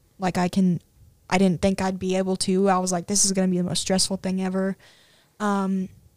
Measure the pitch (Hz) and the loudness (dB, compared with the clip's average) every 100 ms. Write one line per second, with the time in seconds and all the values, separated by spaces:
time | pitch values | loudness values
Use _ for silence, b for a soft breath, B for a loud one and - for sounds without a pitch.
0 | _ - 185 180 180 196 185 170 _ _ | _ -6 -4 0 0 2 2 2 _ _
1 | - _ - 185 190 160 196 190 190 190 | -20 _ -2 2 2 2 0 0 -4 -4
2 | 185 185 190 185 - 185 196 185 185 180 | -2 -2 -2 -2 0 2 2 2 0 -4
3 | 175 202 196 190 185 180 175 175 - 190 | -2 0 2 2 0 0 -2 -4 0 0
4 | - 190 190 185 190 190 190 190 b b | 0 -4 -4 -4 -2 -2 -4 -6 b b
5 | b b b - 208 202 190 190 185 - | b b b -6 -2 0 0 -2 -4 -10
6 | _ | _